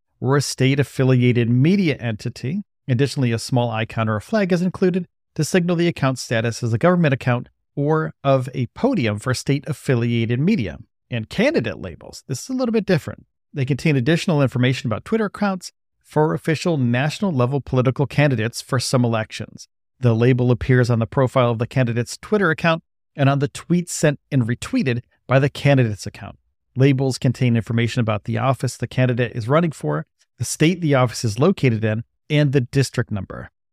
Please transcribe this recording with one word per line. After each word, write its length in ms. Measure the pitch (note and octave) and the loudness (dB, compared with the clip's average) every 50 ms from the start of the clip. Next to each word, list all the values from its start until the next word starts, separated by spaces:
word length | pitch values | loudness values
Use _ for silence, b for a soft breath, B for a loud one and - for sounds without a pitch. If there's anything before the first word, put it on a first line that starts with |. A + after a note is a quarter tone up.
| _ _ _ - | _ _ _ -6
or 160 | - B2 C3+ | -2 0 2
a 60 | D3 C3 | 2 0
state-affiliated 1080 | - - - C3 C3 C#3 C#3+ C3 - - - C3 B2+ C3 B2 B2 B2 A#2 B2 A#2+ A2+ | -2 0 0 2 2 2 2 0 -2 -2 0 2 4 4 4 4 4 4 2 2 2
media 460 | A#2+ B2+ C3+ E3 G3 G3+ F#3+ D#3+ C3 | 2 4 4 4 4 2 2 0 -2
entity. 640 | - - A#2 G#2+ - - A#2+ - - - B2+ E3+ G#3 G3 _ _ _ _ | -2 -4 -6 -6 -6 -8 -10 -10 -8 -8 -6 -6 -6 -8 _ _ _ _
Additionally, 460 | - B2+ A#2 C#3+ C3 - C#3+ C3 A#2+ A2+ | -2 0 0 0 0 0 0 0 0 0
a 80 | A2 | -2
small 300 | - - C3+ B2 A#2+ A#2 A2 | -4 -2 -2 0 0 -2 -2
icon 360 | A2 A2+ - - A#2+ A2+ A2 | -4 -6 -4 -4 -2 -2 0
or 60 | A2 | -2
a 60 | G#2 | -4
flag 320 | - - A#3 G#3+ G3+ F3 F#3 | -4 -2 -2 -2 0 0 0
is 100 | E3 F3+ | 0 0
included 440 | F#3 - - G3 F#3 F3 F#3 F3+ - _ _ _ _ - | -2 -2 0 0 0 0 0 -4 -8 _ _ _ _ -6
to 100 | - D#3 | -6 -2
signal 300 | - - F#3 F3 F3 F3+ | 0 0 0 2 2 0
the 140 | E3 E3+ E3+ | 0 0 0
account 320 | - - - C3+ C3 - | 0 0 -2 -2 -2 -4
status 420 | - - B2+ A2+ A2+ A#2 A2 - - | -4 -4 -2 -2 0 -2 -4 -4 -2
as 100 | A#2 A2+ | -2 0
a 60 | A2 | 2
government 340 | - E3+ F3+ F3 E3+ E3 C3+ | 4 4 4 4 4 2 2
account 360 | - - C3 A#2+ B2 B2+ - _ _ _ _ _ | 0 0 -2 -2 -2 -4 -8 _ _ _ _ _
or 400 | - C#3+ D3 D#3 D#3 D#3+ D#3 - _ - | -4 -2 0 0 0 -2 -4 -8 _ 0
of 260 | C#3 C3+ C3 B2+ B2+ - | 2 2 2 0 -2 -6
a 140 | B2+ B2 - | -6 -6 -6
podium 500 | _ - - C4 C#4 F3+ A#2+ G#2+ G#2 G#2 | _ -2 -2 0 0 0 0 0 -2 -2
for 160 | - C3 - | -4 -4 -4
state-affiliated 1040 | - - - C#3 - - - C#3 - - - C3 A#2 A#2 A#2+ A#2 A#2 A2+ G#2+ A#2+ A#2+ | -2 -2 -2 -2 -2 -2 -6 -10 -6 -2 0 0 2 0 0 0 0 0 0 0 0
media. 400 | D3 F#3 A3+ F3 G#2+ E2+ C#2+ - - _ _ _ _ - | 0 0 0 0 -2 -4 -8 -12 -16 _ _ _ _ -10
And 180 | C3 A#2 G#2+ - | -8 -8 -8 -6
candidate 520 | - - G#3+ C#4+ - - A#2+ A2+ D#2+ A#1 | -2 0 0 0 0 0 -2 -4 -6 -8
labels, 420 | D2+ F2+ D#2 - - G1+ - - - - | -10 -12 -14 -14 -18 -20 -20 -18 -12 -10
this 160 | - - - | -10 -10 -8
is 40 | - | -8
a 20 | C4 | -6
little 200 | B3+ C4 A#3 A3 | -4 -2 -2 -2
bit 140 | A3+ G3 | -2 0
different. 400 | - F#3 C#3+ - - - - - _ _ _ _ _ - | 0 0 0 -2 -4 -12 -14 -18 _ _ _ _ _ -6
They 120 | D3 C3 | -4 -4
contain 300 | C3 C#3+ B2 - E3 D3 | -2 -2 0 0 2 2
additional 480 | C#3 A#2 C#3 E3 E3 - - D#3+ C#3+ C#3 | 2 2 2 2 2 2 0 2 2 2
information 460 | A#2+ - B2+ B2 B2+ C3+ - - B2 | 2 2 0 0 0 0 -2 -4 -6
about 160 | G#2+ - - | -6 -6 -4
Twitter 220 | - A3 A3 G#3+ | -2 -2 0 0
accounts 440 | F#3 - - G#3 G3+ F#3+ F#3 - - - _ _ _ _ _ | -2 -4 -2 -2 -2 -2 -4 -8 -14 -20 _ _ _ _ _
for 340 | _ _ - D3+ D3+ D#3+ E3+ | _ _ -2 0 0 0 -2
official 420 | D#3 - - D#3 - - F#3 E3 | -2 -2 -2 -2 0 0 -2 0
national 540 | C#3+ B2+ A#2+ A#2+ B2 C#3 D3+ - - G#3+ G3 | 0 0 0 0 0 0 -2 -4 -4 -4 -2
level 300 | D#3+ B2+ A#2+ A#2+ C#3+ C#3 | 0 0 0 0 0 -2
political 440 | - - - B2+ B2 C3 A#2 - A#2+ | -4 -2 0 2 2 2 0 0 -2
candidates 560 | - - - D3 D3 C3 G#2+ G#2+ A#2 - - | -2 2 2 2 4 2 0 -2 -4 -6 -8
for 200 | - - C#3 B2 | -6 -4 -4 -2
some 240 | - - - B2+ B2 | 0 0 2 2 2
elections. 640 | A#2 A#2 A2 A2 - - - A2 - - - - - _ _ _ _ _ _ | 2 0 -2 -2 -4 -8 -12 -14 -14 -16 -20 -20 -20 _ _ _ _ _ _
The 120 | - A#2+ A2+ | 2 2 4
label 380 | A2+ A#2+ B2 C3 B2 B2 B2 | 4 4 4 4 4 4 2
appears 400 | B2 - - - C3 B2 B2 A#2 | 2 2 2 2 4 4 4 2
on 80 | A#2+ A2+ | 2 0
the 80 | A2+ | -2
profile 440 | - - C#3+ C3 A#2+ - C3+ B2 A#2+ | -2 0 0 0 2 2 2 2 2
of 100 | A#2+ A2 | 0 -2
the 80 | A#2 - | -4 -4
candidate's 480 | - C3+ B2+ A#2 A2+ A#2 A#2 - - - | -2 0 0 0 0 -4 -4 -6 -8 -14
Twitter 320 | - - G#3+ G#3 G3 D#3+ | -6 -2 -2 0 2 0
account 320 | D#3 - - E3+ E3 E3 - _ _ _ _ _ _ | 0 0 0 0 0 -2 -4 _ _ _ _ _ _
and 140 | - C#3 C3+ | 0 2 2
on 100 | C#3 C#3 | 2 2
the 100 | C#3 C3 | -2 -4
tweets 420 | - - - - E3 F3 E3+ - | -6 -8 -4 0 0 0 0 -2
sent 280 | - - - D3+ C#3+ - _ _ D3 | -4 0 0 0 0 -2 _ _ 0
and 160 | C3+ A#2+ A2 | 0 0 0
retweeted 540 | B2 - - - - C4 G3 C3 A#2 B2 - _ _ _ _ - | -2 -6 -6 -4 -4 -2 0 0 -2 -4 -6 _ _ _ _ 0
by 100 | - C3+ | 2 2
the 100 | C#3 C#3 | 2 0
candidate's 560 | - - - C#3+ C#3+ C3 B2 A2 G#2 - - | -2 0 2 4 4 4 4 2 -2 -6 -10
account. 320 | G2+ - - G#2 G2 - _ _ _ _ _ _ _ - | -14 -14 -14 -16 -18 -18 _ _ _ _ _ _ _ 0
Labels 420 | B2+ C3 C#3+ C#3 C3 C3+ C3+ B2 | 2 4 4 4 4 0 -2 -2
contain 400 | - - C3 A#2 - B2+ B2 A#2 | 0 0 0 0 2 2 2 2
information 440 | A2+ G#2+ - A#2+ A#2 A#2 A2+ - C3 | 0 0 -2 -2 -2 -2 0 0 -2
about 240 | A#2 A2+ G#2+ G2+ - | -2 -2 -2 -4 -4
the 140 | - A2+ A2 | -6 -4 -2
office 380 | A2+ C3 C3+ - - B2 - | 0 -2 -2 -2 -4 -6 -6
the 120 | - - - | -6 -10 -6
candidate 480 | - - B2+ B2+ B2 A#2 B2 G#2+ - | -2 0 0 2 2 0 -2 -4 -4
is 120 | A#2+ G#2+ A#2 | -6 -4 0
running 220 | C#3+ D#3+ F3 E3 | 0 2 0 0
for, 340 | - - - D3+ D3 D#3 D#3 - _ _ _ _ _ - | -2 -6 -6 -4 -4 -4 -6 -10 _ _ _ _ _ -8
the 60 | A#2+ | -8
state 360 | - - - D#3 D#3+ F#3 E3 | -6 0 2 2 2 2 2
the 160 | F3 D3+ C#3+ | 0 2 2
office 280 | C3 B2+ A#2 - - - | 2 2 2 0 -2 -4
is 140 | A2+ G2+ A2+ | -4 0 2
located 460 | C#3+ F#3 G3+ - - B2+ A2+ G#2 A2 | 2 2 2 2 2 2 2 0 0
in, 180 | A2 G#2+ A2+ - _ _ _ _ - | -2 -2 -4 -6 _ _ _ _ -2
and 240 | D3 D3 D3 C#3 B2+ | 0 2 2 2 2
the 80 | C#3+ | 0
district 520 | B2 - - C#3 C3 - - - A2 - G#2+ | 0 0 0 0 0 0 -2 -4 -4 -4 -4
number. 380 | G2 F#2+ - - B1+ - - _ _ _ _ | -6 -6 -8 -12 -14 -16 -16 _ _ _ _